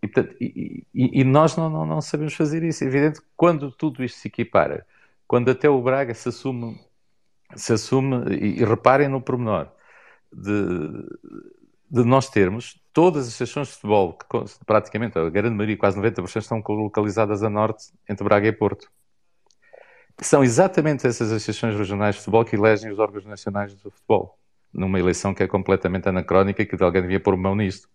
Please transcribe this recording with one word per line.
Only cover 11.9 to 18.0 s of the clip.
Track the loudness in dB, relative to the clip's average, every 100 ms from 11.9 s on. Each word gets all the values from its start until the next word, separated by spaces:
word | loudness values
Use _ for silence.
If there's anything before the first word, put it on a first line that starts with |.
de | 0
nós | 4 4 2
termos | 2 2 0 -12 -20 _
todas | 2 2 2
as | -6
associações | -6 -8 -6 -10
de | -10
futebol, | 2 2 2
que | -2 -6
co-, | -6 -6 -14 0
praticamente | 0 2 -6 -4 -2
a | -2
grande | 0 -2 -2
maioria, | -2 0
quase | 0 2
noventa | -2 -2
por | -6
cento, | -8
estão | -6 -8
co-, | -4
localizadas | -4 -4 -2 -2 0 0 0
a | -2
norte, | 0 -2 -4 -14 _